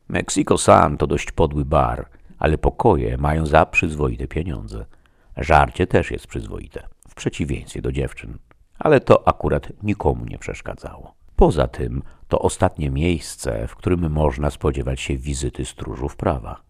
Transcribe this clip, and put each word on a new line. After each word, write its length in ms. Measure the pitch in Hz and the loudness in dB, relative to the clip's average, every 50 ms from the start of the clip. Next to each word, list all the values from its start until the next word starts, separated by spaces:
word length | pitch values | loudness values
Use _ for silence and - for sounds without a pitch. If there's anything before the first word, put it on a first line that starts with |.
| _ - | _ -6
Mexico 500 | - 87 - - - - - - 95 90 | -4 -4 -4 -2 -2 0 2 2 2 4
Sun 380 | - - 101 98 87 80 73 | 6 8 8 8 8 6 2
to 100 | 69 73 | 0 0
dość 260 | 71 76 73 - - | 0 0 -2 -4 -4
podły 320 | - - 85 76 71 73 71 | 0 2 2 2 2 0 -2
bar, 440 | 67 78 73 65 60 58 62 - - - - - - - - | 2 2 2 2 2 -2 -6 -10 -14 -18 -20 -20 -20 -6 0
ale 200 | - 76 78 - | 0 2 2 2
pokoje 600 | - 69 - - - 120 92 73 58 57 62 62 | 2 0 0 2 4 4 4 2 0 -2 -2 -2
mają 280 | 71 73 76 80 80 | -2 0 0 0 0
za 200 | 73 73 78 87 | 4 4 4 4
przyzwoite 640 | - - - - 85 78 73 73 65 58 57 65 65 | 4 2 -2 -2 -2 -2 -2 -2 -2 -2 -4 -8 -8
pieniądze. 580 | - - 82 92 71 52 - 53 - 107 107 - - - _ _ _ _ _ _ - | -6 -6 -6 -6 -8 -10 -10 -12 -12 -14 -14 -16 -20 -20 _ _ _ _ _ _ -10
Żarcie 500 | - 67 78 82 73 71 71 - - 90 | -4 2 4 6 6 6 4 2 -2 -2
też 240 | 78 - 95 82 - | 0 0 0 0 -2
jest 160 | - - - | -6 -12 -12
przyzwoite, 600 | - - - - 98 92 - - - - - - - - _ - - | -12 -12 -10 -10 -10 -12 -14 -14 -14 -16 -18 -18 -18 -20 _ -20 -20
w 60 | - | -16
przeciwieństwie 680 | - - 131 - - 85 69 67 62 - - - 73 | -8 -8 -6 -4 -4 -4 -4 -6 -6 -8 -10 -10 -8
do 100 | 69 - | -6 -4
dziewczyn. 460 | 65 69 65 62 - - - 57 - - - _ _ _ _ _ _ - | -4 -4 -4 -4 -6 -12 -16 -16 -16 -16 -20 _ _ _ _ _ _ -2
Ale 220 | - 156 151 127 | 2 4 4 4
to 280 | - - 127 - - - | 6 6 6 6 6 2
akurat 440 | - - - 78 73 73 - - - - | 0 0 0 0 0 -2 -2 -6 -12 -6
nikomu 420 | 101 104 101 - - 78 65 58 58 | -4 -4 -2 0 0 -2 -2 -2 -4
nie 140 | 55 50 - | -10 -12 -12
przeszkadzało. 760 | - - - - - - - - - - - - - - - _ _ - - | -12 -12 -12 -10 -12 -12 -12 -12 -14 -18 -18 -18 -20 -20 -20 _ _ -2 4
Poza 320 | - 190 165 104 76 64 60 | 6 6 6 6 2 0 0
tym 340 | - - 65 60 57 67 - - - - - - | -2 -4 -6 -6 -6 -6 -8 -10 -14 -20 -6 -2
to 100 | - - | 0 0
ostatnie 520 | - - - - - 92 - - 76 69 | 0 0 0 2 0 0 2 0 -4 -2
miejsce, 760 | 131 139 85 90 87 71 - - - - - 64 57 55 57 - | -2 0 0 0 0 0 -4 -8 -14 -10 -6 -6 -4 -4 -6 -8
w 80 | - | -10
którym 360 | - - 95 90 87 87 80 | -6 -2 0 0 0 0 0
można 380 | 76 76 76 73 69 71 73 73 | 0 0 0 0 0 -2 -4 -4
spodziewać 500 | - - - 78 69 69 62 64 67 65 | -4 -2 -2 -2 -2 -2 -4 -4 -6 -6
się 160 | - - 73 | -4 -6 -6
wizyty 480 | 65 64 73 69 65 69 64 - - - | -6 -4 -6 -6 -6 -6 -6 -6 -8 -10
stróżów 520 | - - - - - 55 57 64 73 - | -10 -10 -12 -12 -10 -8 -8 -8 -8 -8
prawa. 440 | - - 98 78 64 - - - - _ | -4 -4 -2 -2 -4 -6 -10 -14 -16 _